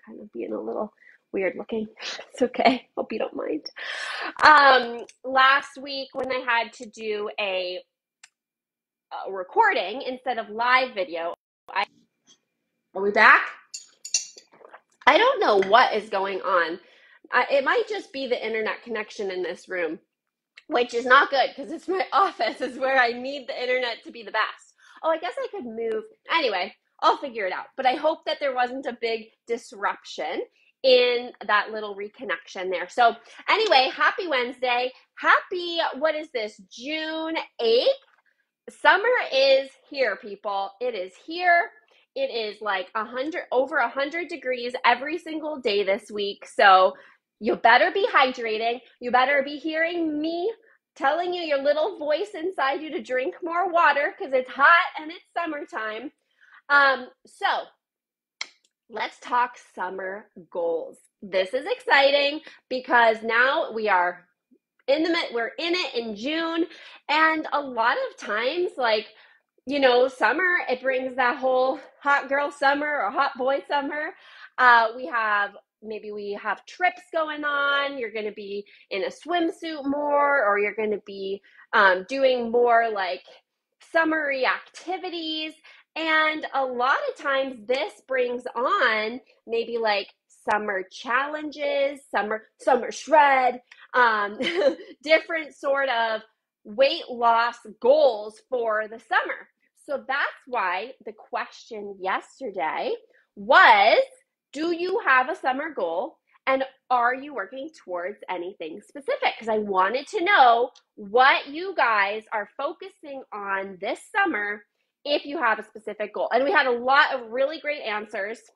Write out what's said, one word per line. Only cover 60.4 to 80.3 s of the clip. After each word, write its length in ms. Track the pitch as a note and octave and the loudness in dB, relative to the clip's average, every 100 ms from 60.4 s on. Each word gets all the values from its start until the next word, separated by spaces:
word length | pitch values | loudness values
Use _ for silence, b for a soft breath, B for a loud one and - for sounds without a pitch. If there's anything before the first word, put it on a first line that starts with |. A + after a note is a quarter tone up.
| D#3+ | -10
goals. 480 | F3+ E3+ E3 - - _ _ | -4 -2 -4 -6 -16 _ _
This 320 | G3 F#3 F#3+ | -4 -2 -2
is 120 | C4 E4 | -4 -4
exciting 760 | B4 - D4 C#4 C#4+ C#4+ D#4 B B - | -6 2 4 6 4 2 -4 B B -8
because 520 | B3+ B3+ A#3+ A3+ G#3+ | -8 2 6 6 4
now 500 | A3+ A3+ C4 D#4 - | 0 2 2 2 -2
we 160 | A3+ G#3+ | -2 2
are 400 | F#3 F3 F3+ _ _ _ _ _ _ - | 2 2 -2 _ _ _ _ _ _ -2
in 160 | D4+ | 0
the 80 | E4 | 0
mid-, 220 | E4 - | -2 -2
we're 180 | A#3 A3+ - | -4 -6 -4
in 160 | E4+ | -4
it 200 | F4+ F4 | -2 -4
in 220 | B3 A#3 G3+ | -6 -6 -6
June. 500 | B3+ D#4+ E4 E4 E4+ B B B - | -6 -4 -2 -4 -4 B B B -2
And 380 | D4+ D#4+ D#4+ - | 2 2 2 -2
a 80 | C#4+ | -4
lot 360 | C#4 A#3 A#3 A4 C5 | -2 0 0 0 -4
of 60 | - | -8
times, 560 | A#3 G#3+ B3 F4 F4+ - | -6 -4 -2 -2 -4 0
like, 300 | A#3+ A3 A3 b b b _ _ - | 0 0 -2 b b b _ _ -6
you 140 | C#4+ | 2
know, 280 | C4 B3 C4 | 4 6 4
summer, 500 | - A3 D4+ F4+ F4 C4+ | 2 2 2 2 0 0
it 140 | B3+ | -2
brings 340 | B3+ B3+ C4 B3+ | -2 -2 -2 0
that 220 | B3 B3 | 0 0
whole 420 | C4 B3+ C4 D4 - _ | 0 2 2 -2 -10 _
hot 280 | C#4+ C#4 C4+ | 2 2 2
girl 220 | C#4 C#4+ | -2 -2
summer 520 | - C#4 C#4+ D4 C#4+ | 0 2 2 0 -2
or 60 | G3 | -2
hot 260 | C4+ C#4 A#3 | 0 -2 0
boy 240 | B3+ C#4 - | -2 -2 -2
summer. 420 | C#4+ C#4 D4+ D#4 - B B B - | -4 -2 -6 -8 -10 B B B 4
Uh, 300 | B3 A#3 A3+ A#3+ | 6 6 4 -2
we 100 | C#4+ | -6
have, 460 | A#3+ G#3+ G#3 G3+ G3+ _ _ | -4 0 0 -2 -8 _ _
maybe 300 | G#3+ G#3+ G#3+ | -14 -12 -12
we 260 | G#3 G3+ G3+ | -10 -10 -8
have 220 | - F#3+ - | -6 -8 -10
trips 360 | - F4+ F4 - | -4 -2 -2 -6
going 320 | E4 D#4 D4 | -4 -4 -4
on. 540 | D4 C#4+ C#4+ C#4 C#4 C#4 | -4 0 0 0 -2 -4
You're 140 | A3+ | -8
gonna 200 | G#3+ G#3+ | -6 -8
be 340 | G3+ G3 G3+ b b - | -10 -10 -10 b b -8
in 140 | G3 | -6
a 40 | F3+ | -6
swimsuit 760 | - D4 F4 E4 - E4 D4+ | -8 -4 -2 -2 -4 -10 -6
more, 600 | C4+ C#4+ D4 C#4+ C#4+ | -4 -4 0 2 4